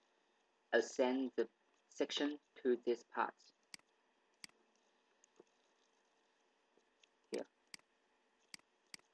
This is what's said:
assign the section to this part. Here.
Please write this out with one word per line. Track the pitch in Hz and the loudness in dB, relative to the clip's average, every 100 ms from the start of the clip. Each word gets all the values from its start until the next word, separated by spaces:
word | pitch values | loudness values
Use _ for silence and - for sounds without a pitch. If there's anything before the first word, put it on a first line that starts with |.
| _ _ _ _ _ _ _ | _ _ _ _ _ _ _
assign | 117 - - 127 131 127 - | 2 2 2 2 2 0 -2
the | 110 _ _ _ _ | -2 _ _ _ _
section | - 147 - 147 147 _ - | -4 -4 0 -2 -4 _ -4
to | 131 120 123 | 0 0 0
this | 117 - | -2 -4
part. | 123 113 - - _ _ - _ _ _ _ _ _ - _ _ _ _ _ _ _ _ - - _ _ _ _ _ _ _ _ _ _ _ _ _ _ _ - _ _ | -2 -2 -4 -20 _ _ -20 _ _ _ _ _ _ -20 _ _ _ _ _ _ _ _ -20 -20 _ _ _ _ _ _ _ _ _ _ _ _ _ _ _ -20 _ _
Here. | - - _ _ - _ _ _ _ _ _ _ - _ _ _ - _ | -10 -10 _ _ -20 _ _ _ _ _ _ _ -20 _ _ _ -20 _